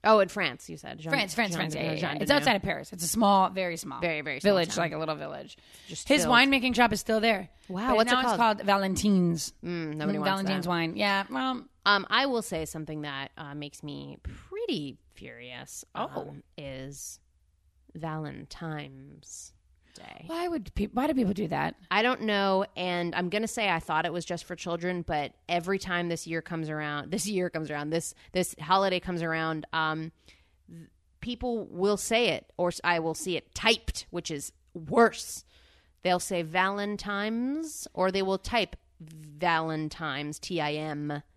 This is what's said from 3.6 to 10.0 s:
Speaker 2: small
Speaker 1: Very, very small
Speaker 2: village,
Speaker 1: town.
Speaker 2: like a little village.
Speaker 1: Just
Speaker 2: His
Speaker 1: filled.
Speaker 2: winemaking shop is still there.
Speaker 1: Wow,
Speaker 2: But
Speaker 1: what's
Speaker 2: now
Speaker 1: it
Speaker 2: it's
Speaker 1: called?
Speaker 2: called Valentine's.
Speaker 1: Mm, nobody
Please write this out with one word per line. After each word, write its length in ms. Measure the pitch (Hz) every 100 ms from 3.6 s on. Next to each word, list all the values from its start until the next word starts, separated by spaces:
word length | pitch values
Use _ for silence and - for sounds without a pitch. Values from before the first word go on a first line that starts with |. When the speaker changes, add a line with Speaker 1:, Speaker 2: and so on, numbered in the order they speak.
| 185 165
Speaker 2:
small 220 | - 127
Speaker 1:
Very, 200 | 170 156
very 180 | 147 135
small 120 | 190
Speaker 2:
village, 220 | 196 170
Speaker 1:
town. 80 | -
Speaker 2:
like 80 | 170
a 60 | 151
little 160 | 160 151
village. 400 | 151 143 139 - - - -
Speaker 1:
Just 200 | - -
Speaker 2:
His 140 | 294
Speaker 1:
filled. 120 | 175
Speaker 2:
winemaking 400 | 240 269 277 254
shop 180 | 233 240
is 80 | 208
still 200 | - 220
there. 280 | 226 202 180 _ -
Speaker 1:
Wow, 200 | 185 240
Speaker 2:
But 80 | 226
Speaker 1:
what's 140 | 233
Speaker 2:
now 60 | 247
Speaker 1:
it 40 |
Speaker 2:
it's 40 | 254 214
Speaker 1:
called? 20 | 233 208
Speaker 2:
called 40 | 202
Valentine's. 840 | 202 190 180 208 190 175 165 - -
Speaker 1:
Mm, 320 | 170 175 160
nobody 220 | 151